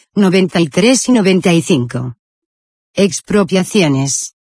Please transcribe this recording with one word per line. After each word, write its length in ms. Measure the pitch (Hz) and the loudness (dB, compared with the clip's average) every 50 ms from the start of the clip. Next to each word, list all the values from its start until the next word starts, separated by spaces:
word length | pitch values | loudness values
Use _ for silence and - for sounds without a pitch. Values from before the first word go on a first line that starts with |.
| _ _ _ | _ _ _
noventa 460 | 202 202 190 170 190 185 175 - 180 | 0 2 2 2 2 0 0 0 0
y 80 | 170 143 | -2 0
tres 400 | - 180 190 240 262 226 - - | 0 0 2 2 2 2 2 0
y 60 | 247 | 0
noventa 400 | 226 190 190 190 185 - 190 170 | 2 2 2 2 2 2 2 2
y 80 | 165 | 2
cinco. 560 | 139 - 185 131 120 120 - 123 127 127 117 - _ _ _ _ _ _ _ _ _ _ _ _ _ _ _ | 2 0 0 0 0 -2 -6 -8 -8 -8 -10 -14 _ _ _ _ _ _ _ _ _ _ _ _ _ _ _
Expropiaciones. 1400 | 180 196 190 - - - - 220 208 196 - 190 - 180 - - 208 170 147 139 135 135 139 - - - - - _ _ _ _ | -2 -2 -2 -2 -6 -8 -4 -2 -2 0 0 -2 -2 -2 -2 0 0 0 2 0 0 -2 -2 -4 -6 -8 -10 -14 _ _ _ _